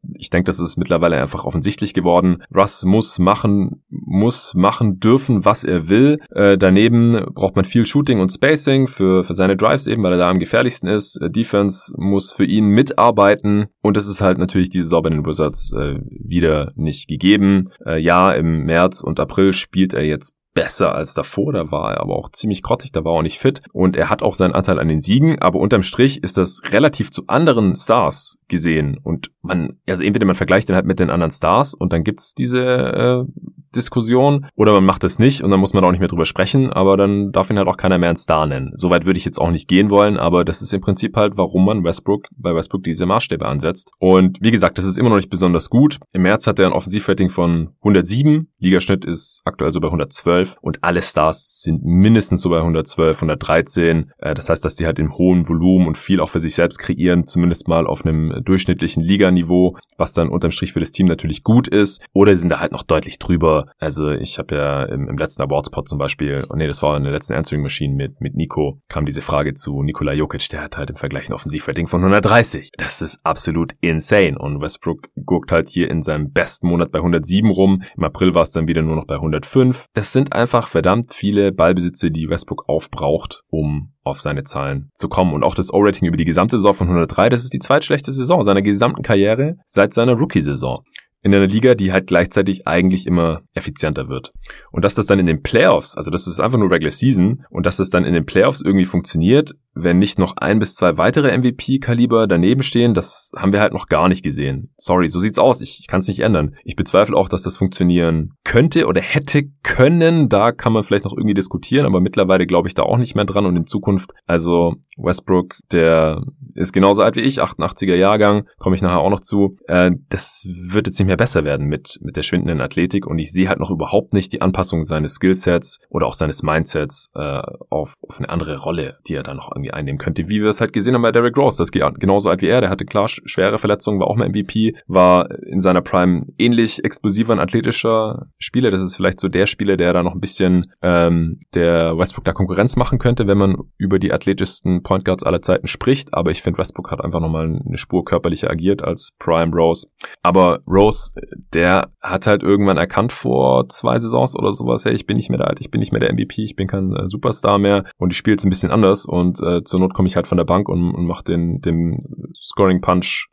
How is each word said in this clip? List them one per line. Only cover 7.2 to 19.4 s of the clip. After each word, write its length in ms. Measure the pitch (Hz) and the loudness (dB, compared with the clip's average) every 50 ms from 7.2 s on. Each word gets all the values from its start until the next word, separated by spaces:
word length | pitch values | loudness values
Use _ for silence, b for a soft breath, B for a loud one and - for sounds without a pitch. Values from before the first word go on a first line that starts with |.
| - - - | -2 -6 -4
braucht 220 | - 95 95 - | -2 -2 0 0
man 100 | 98 92 | 0 -2
viel 200 | 95 - 120 113 | 2 2 0 0
Shooting 340 | - - 143 147 143 123 101 | 2 0 0 2 2 2 2
und 100 | 92 92 | 2 0
Spacing 580 | - - - 139 156 151 - 139 135 135 131 | 0 0 2 2 2 2 2 2 2 2 2
für, 360 | 127 - - 95 95 92 92 92 | 0 0 0 2 4 4 2 2
für 100 | - 87 | 0 -2
seine 240 | 92 92 95 98 | 0 2 2 2
Drives 300 | 92 107 110 143 139 139 | 2 2 2 2 2 0
eben, 160 | - 110 110 101 | -4 -2 0 0
weil 100 | 90 90 | 2 2
er 60 | 87 | 2
da 100 | 87 90 | 2 2
am 100 | 95 92 | 2 0
gefährlichsten 480 | 85 - - 117 127 120 117 - - | 0 0 0 0 0 0 -2 -4 -4
ist. 320 | 92 104 104 101 - - - | -2 -2 -2 -2 -4 -6 -6
Äh, 80 | - - | -6 -4
Defense 640 | - 113 113 - - 101 101 98 95 98 101 - - | -2 -2 -2 0 0 0 0 2 0 -2 -2 -4 -4
muss 340 | - 85 98 98 98 95 - | -4 -2 0 0 0 -2 -4
für 140 | - - 98 | -2 -2 0
ihn 220 | - 95 110 107 | 2 2 2 4
mitarbeiten. 1000 | 101 101 113 139 139 - - 110 120 113 107 101 101 104 - - 104 101 104 104 - _ _ | 4 6 4 4 2 2 2 2 4 4 6 6 4 4 4 2 0 0 0 -2 -4 _ _
Und 160 | - 107 101 | 0 0 0
das 100 | 104 101 | 2 -2
ist 140 | 104 95 - | -2 -4 0
halt 160 | 101 92 92 | 2 2 2
natürlich 320 | - 90 90 - 98 90 90 | 2 -2 0 2 0 0 0
diese 140 | - 92 87 | 0 -4 -2
Saison 180 | 80 87 82 80 | 2 0 2 2
bei 60 | 80 | 2
den 160 | 80 76 73 | -2 0 -2
Wizards, 480 | 80 73 73 78 67 62 - - - - | -4 -2 -2 -2 -2 -2 -4 -4 -4 -2
äh, 260 | 60 73 73 69 - - - | -4 -4 -4 -4 -6 -10 -12
wieder 600 | - - - - 82 87 85 80 78 76 71 - - | -16 -16 -10 -4 -2 0 2 2 2 0 -2 -6 -6
nicht 340 | - 76 78 71 - - - | -4 -4 -4 -4 -6 -8 -10
gegeben. 560 | 78 71 87 95 104 107 98 98 98 95 92 B B B - | -8 0 4 4 4 6 4 4 2 2 0 B B B -6
Äh, 140 | - 82 80 | -4 -4 0
ja, 320 | 80 85 85 90 92 98 | 2 4 4 6 6 4
im 320 | - 62 82 82 80 80 73 | 2 2 0 0 0 -2 0
März 380 | 80 82 85 90 90 92 - | 0 2 2 2 2 0 -4
und 180 | - - 78 - | -6 -6 -4 -4
April 320 | 76 - - - | -4 -2 2 2